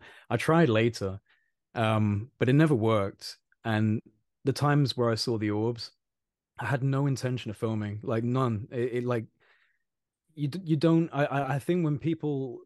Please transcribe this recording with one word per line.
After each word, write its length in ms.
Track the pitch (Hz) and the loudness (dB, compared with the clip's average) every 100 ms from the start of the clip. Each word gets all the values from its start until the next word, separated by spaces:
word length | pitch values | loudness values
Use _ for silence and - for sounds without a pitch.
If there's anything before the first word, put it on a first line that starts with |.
| - - _ | -16 -20 _
I 80 | 117 | -2
tried 320 | - 165 156 | 2 4 6
later, 520 | 110 117 117 98 95 - _ _ _ _ 123 | 4 2 0 -6 -6 -14 _ _ _ _ -2
um, 540 | 110 110 107 101 110 _ | 0 2 2 0 -4 _
but 100 | 135 | 2
it 40 | |
never 220 | 139 160 127 | 4 4 4
worked. 640 | 113 110 98 - - - _ _ | 4 2 0 -6 -16 -18 _ _
And 380 | 113 107 107 107 - _ _ _ | -2 0 2 0 -4 _ _ _
the 100 | 139 | -4
times 440 | - 143 147 131 - | 0 2 2 2 0
where 140 | 117 | 0
I 40 | 110 | 0
saw 220 | - 113 | -2 -2
the 140 | 104 | -2
orbs, 400 | 104 113 120 - _ _ _ _ _ _ - | 0 -2 -4 -12 _ _ _ _ _ _ -10
I 60 | 110 | -4
had 180 | 139 | -2
no 220 | 135 135 143 | 0 0 0
intention 460 | 127 127 123 113 | -2 -4 -4 -6
of 60 | 101 | -6
filming, 420 | 113 110 104 104 | -4 -2 -4 -6
like, 220 | 135 117 | -4 -2
none. 440 | 120 127 127 107 113 | -2 0 0 -2 -6
It, 220 | 123 123 | -6 -4
it, 100 | 120 | -4
like, 220 | 123 120 113 _ _ _ _ _ _ _ _ _ _ | -2 -4 -6 _ _ _ _ _ _ _ _ _ _
you 140 | - 143 | -8 -6
d-, 140 | 170 | -6
you 120 | 175 156 | -2 2
don't, 320 | 165 165 170 | 4 4 2
I, 120 | 135 147 | 0 0
I, 300 | 139 139 143 | 0 -2 -2
I 40 | |
think 240 | - 180 | -2 0
when 140 | 156 147 | 0 -2
people 600 | 165 160 151 139 131 120 | -2 -4 -4 -4 -6 -10